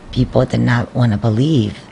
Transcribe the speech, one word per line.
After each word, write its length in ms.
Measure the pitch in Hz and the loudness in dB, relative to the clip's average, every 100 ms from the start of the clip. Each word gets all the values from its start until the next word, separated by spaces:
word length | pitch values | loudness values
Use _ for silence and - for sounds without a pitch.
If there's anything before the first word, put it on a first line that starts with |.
| - | -6
People 320 | - 123 127 127 | -2 0 0 0
did 160 | 117 | 0
not 320 | 120 123 - 127 | 0 0 -2 0
wanna 220 | 120 104 | 0 0
believe 640 | 117 107 143 151 104 98 - | 0 0 2 2 0 -4 -10